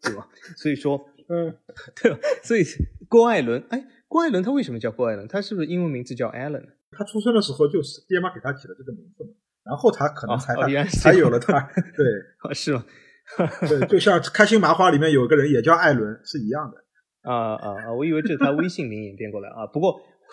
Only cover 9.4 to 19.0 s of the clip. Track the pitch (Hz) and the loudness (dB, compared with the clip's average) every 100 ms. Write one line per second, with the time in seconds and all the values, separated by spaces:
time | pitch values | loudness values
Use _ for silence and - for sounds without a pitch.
9.4 | _ _ - 139 240 - 147 - 104 120 | _ _ -12 0 2 2 -2 -4 -6 -4
10.4 | - 123 135 139 - - 156 180 151 120 | -2 -2 0 0 0 2 6 6 6 2
11.4 | - 143 139 - - - 131 101 - _ | 2 0 0 -6 -4 0 0 0 -6 _
12.4 | - 139 - 127 - - _ _ - - | -12 -8 -4 -4 -6 -20 _ _ -10 -2
13.4 | 165 - 156 143 - 190 202 170 - - | -2 -2 0 2 4 4 4 2 2 2
14.4 | 208 220 156 160 185 143 160 139 120 151 | 4 6 4 4 4 4 4 4 4 4
15.4 | 147 127 139 165 170 123 104 113 - 151 | 4 2 4 4 4 2 0 -6 -10 -8
16.4 | 107 147 139 - _ _ _ _ 127 120 | -4 -6 -8 -14 _ _ _ _ -6 -2
17.4 | 113 107 104 101 113 120 160 156 196 135 | -2 -4 -8 -10 -6 -4 -2 0 -2 0
18.4 | 139 147 180 180 123 107 | 0 0 -2 -4 -8 -8